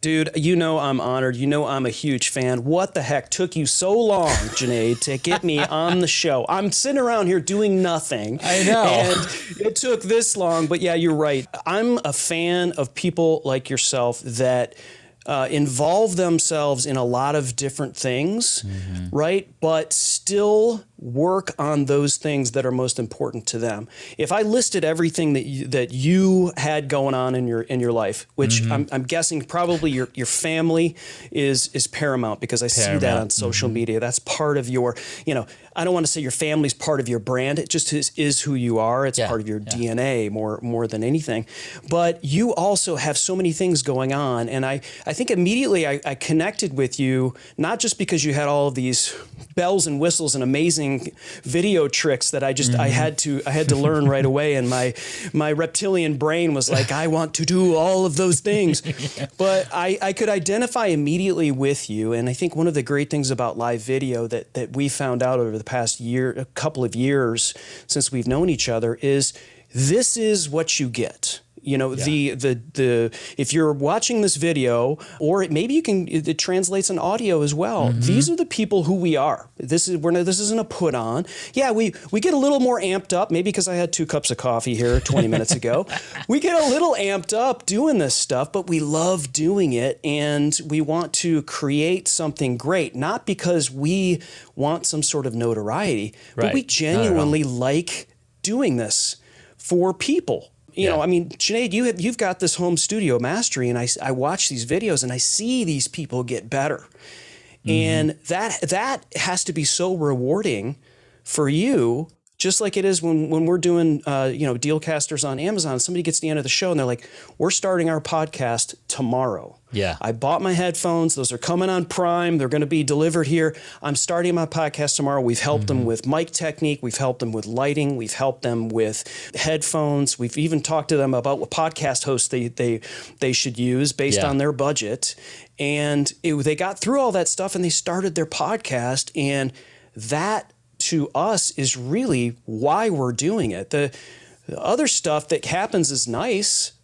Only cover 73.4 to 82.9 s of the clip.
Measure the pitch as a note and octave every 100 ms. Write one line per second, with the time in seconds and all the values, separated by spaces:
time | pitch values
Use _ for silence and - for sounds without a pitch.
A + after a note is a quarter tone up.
73.4 | C#3 D#3 D#3 C#3+ C#3 G3+ - A#3 G3+ D3+
74.4 | E3 D3+ B2+ A#2+ B2 D3+ - - D3+ F#3+
75.4 | F#3 D3+ A3 D4 D#4+ G3 F3 D#3+ D#3 D#3+
76.4 | - F#3 F3+ G3 F#3+ F3 F3 G#3+ A3+ E3
77.4 | D3 D3 F#3+ A3 B2 A#2 B2 G3+ C#4+ E4+
78.4 | E4+ - A3 G3+ D#3 F#3+ F3 D3+ C#3+ C3
79.4 | - _ B2+ D#3+ F3+ F3 D#3+ F3 F3 F#3
80.4 | G#3 A3 G#3+ - E3+ C3 A2+ B2 F3+ -
81.4 | - - C4+ A3 A3 - D3+ G#3+ C#4 D4+
82.4 | C#4 C#4 B3+ A#3+ F#3